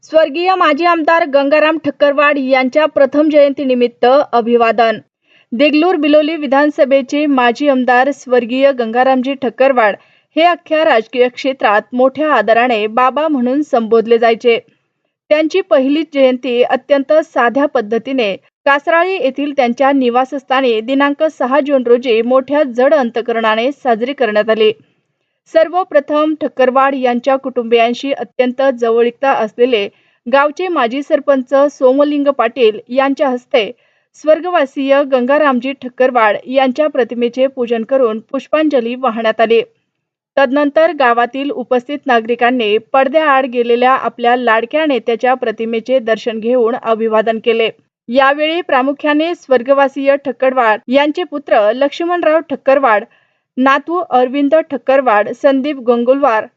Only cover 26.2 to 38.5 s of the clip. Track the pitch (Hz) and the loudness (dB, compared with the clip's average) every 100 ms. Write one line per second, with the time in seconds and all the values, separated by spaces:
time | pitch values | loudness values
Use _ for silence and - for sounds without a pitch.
26.2 | 311 311 302 - 254 254 269 277 254 240 | -2 -2 -6 0 0 2 0 0 -2 -2
27.2 | 254 269 269 247 233 233 226 240 277 269 | -2 -2 -2 -6 0 0 0 -2 -6 -6
28.2 | 240 - 247 247 269 240 233 226 240 240 | -8 -4 -4 0 -2 0 -2 0 0 -2
29.2 | 269 269 220 - 247 233 202 _ _ _ | -2 -2 -4 -2 0 0 -4 _ _ _
30.2 | - 269 294 294 370 330 240 269 285 302 | -2 0 0 -2 -4 -2 -2 -4 -2 -2
31.2 | 285 269 254 277 285 - 262 269 294 294 | 0 -2 0 0 0 2 2 2 0 0
32.2 | 285 277 - 254 226 214 - 254 269 277 | -2 0 -2 2 0 0 -6 -2 -2 0
33.2 | 294 247 _ 254 202 - _ _ _ _ | -2 -2 _ -2 -2 -8 _ _ _ _
34.2 | 302 311 349 349 269 - 269 277 285 262 | 0 0 0 -2 -2 -4 0 0 2 -2
35.2 | 247 277 302 254 254 269 254 _ 254 247 | 0 2 2 0 -4 -8 -14 _ 0 2
36.2 | 214 202 - 262 262 247 302 294 226 240 | 2 0 -2 0 0 0 -2 -2 -4 -2
37.2 | 240 240 269 269 240 233 220 269 240 220 | -4 0 -2 -2 -4 -4 -2 0 0 -2
38.2 | - 269 - | -8 -10 -4